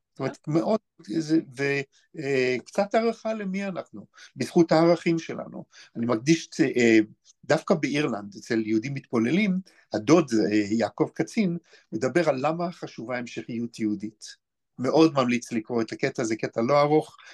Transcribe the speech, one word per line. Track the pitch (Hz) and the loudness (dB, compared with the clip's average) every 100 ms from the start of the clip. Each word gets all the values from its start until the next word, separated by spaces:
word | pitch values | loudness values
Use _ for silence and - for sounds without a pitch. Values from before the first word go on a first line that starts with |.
| _ | _
זאת | - | -8
אומרת, | 135 - - | -8 -6 -4
מאוד, | 151 - 220 _ _ 165 | -2 0 -2 _ _ -8
זה, | 180 151 160 143 127 | -6 0 0 -2 -4
ו-, | 139 143 135 _ _ - | -2 -2 -4 _ _ -10
אה, | 135 135 127 151 - | -2 0 0 0 -4
קצת | - 202 | -4 0
הערכה | 233 233 226 220 | 0 0 -4 -6
למי | 220 202 190 202 | -6 -6 -6 -6
אנחנו, | 175 - 104 - _ - - | -8 -10 -14 -20 _ -18 -8
בזכות | 123 175 165 | -2 2 4
הערכים | 160 165 170 180 165 | 4 4 4 2 -2
שלנו. | - - - - - - - - | -2 -10 -10 -14 -16 -20 -16 -6
אני | 117 | -2
מקדיש, | 117 131 165 - - | -2 2 0 0 -2
אה, | 139 123 117 110 107 - _ _ 131 | 0 4 6 6 4 -4 _ _ -2
דווקא | 151 - 185 | 0 2 0
באירלנד, | 143 143 151 107 101 101 | 0 -2 -2 -4 -8 -14
אצל | - 113 107 | -4 -2 0
יהודים | 110 127 | -2 -2
מתפוללים, | 139 - 123 117 170 214 185 - _ _ | -8 -4 -2 2 2 2 0 -4 _ _
הדוד, | 107 107 170 151 113 101 | -4 4 4 6 2 2
אה, | 107 104 | 2 0
יעקב | 113 101 - 151 | 0 -2 -2 -4
קצין, | - 160 - 196 170 _ - - | -2 -4 0 0 -2 _ -20 -12
מדבר | 165 131 147 160 | -4 0 2 2
על | 131 | 0
למה | 143 165 180 | 0 -2 -4
חשובה | 170 160 - 120 123 | -6 -14 -12 -8 -8
המשכיות | 120 - 113 120 117 - | -8 -12 -10 -8 -8 -4
יהודית. | 110 101 107 - - - _ _ _ - | -4 -4 -8 -14 -20 -20 _ _ _ -8
מאוד | 131 143 160 | 0 4 4
ממליץ | 139 123 120 - | 4 0 0 -2
לקרוא | 117 - 120 | -6 -4 -4
את | 113 | -4
הקטע, | - 139 - | -2 -4 -2
זה | 110 113 | -4 -4
קטע | 131 - | -4 -4
לא | 117 143 | 2 4
ארוך, | 147 156 151 - - | 4 2 0 -10 -20